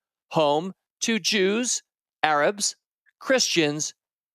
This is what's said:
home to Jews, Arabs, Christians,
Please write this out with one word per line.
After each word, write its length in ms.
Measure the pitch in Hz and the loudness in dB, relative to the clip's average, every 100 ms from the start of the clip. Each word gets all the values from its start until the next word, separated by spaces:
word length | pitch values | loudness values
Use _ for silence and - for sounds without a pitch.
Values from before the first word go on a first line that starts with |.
| _ _ - | _ _ -6
home 420 | 160 147 147 190 - _ - | 0 2 2 -2 -12 _ -8
to 180 | - 220 | -2 -2
Jews, 600 | 165 208 190 214 247 - - _ _ _ | 0 0 2 0 -2 -6 -8 _ _ _
Arabs, 540 | 156 151 156 202 - - _ _ _ _ | 0 2 2 0 -6 -8 _ _ _ _
Christians, 720 | - 262 - 170 151 151 143 - _ _ _ | -2 0 0 0 0 -2 -6 -10 _ _ _